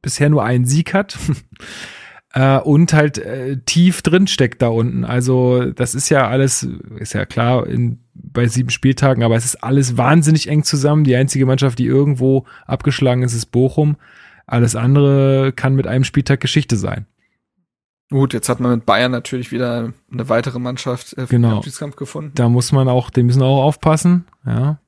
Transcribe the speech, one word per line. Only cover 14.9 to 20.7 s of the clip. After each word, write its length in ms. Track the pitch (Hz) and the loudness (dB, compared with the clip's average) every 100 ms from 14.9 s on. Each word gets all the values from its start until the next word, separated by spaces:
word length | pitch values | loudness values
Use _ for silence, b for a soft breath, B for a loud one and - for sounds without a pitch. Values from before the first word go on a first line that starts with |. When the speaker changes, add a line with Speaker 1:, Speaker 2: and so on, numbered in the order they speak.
| 143 143 139 135 135 135 | 4 4 4 4 2 0
Speaker 1:
kann 220 | - 131 | -2 0
mit 120 | 135 - | 0 0
einem 160 | 127 | 0
Spieltag 360 | 131 143 - 135 | 0 0 0 0
Geschichte 360 | 131 - - 110 | 0 -2 0 -2
sein. 300 | 95 92 104 _ _ _ _ _ _ _ _ _ _ | -2 -6 -10 _ _ _ _ _ _ _ _ _ _
Speaker 2:
Gut, 220 | 135 135 | 0 0
jetzt 160 | 117 - | -2 -4
hat 120 | 120 | -2
man 100 | 123 | 0
mit 160 | 120 - | 0 2
Bayern 240 | 101 127 | 2 2
natürlich 400 | 123 - 127 123 | -2 -6 -8 -6
wieder 420 | 120 123 120 113 - _ | -6 -4 -4 -8 -12 _
eine 160 | 120 123 | -10 -2
weitere 320 | 113 127 127 | 0 -2 -6
Mannschaft, 540 | 123 | -8